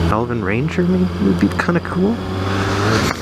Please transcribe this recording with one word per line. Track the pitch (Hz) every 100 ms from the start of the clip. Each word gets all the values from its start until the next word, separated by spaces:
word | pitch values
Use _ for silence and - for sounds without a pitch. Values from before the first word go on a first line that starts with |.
| 85
Elven | 107 120 120
Ranger | 95 110 160 180
maybe | 175 185 180 -
would | 196 175
be | 202
kinda | - - 170
cool. | - 180 196 233 - - - - 98 101 104 107 101 -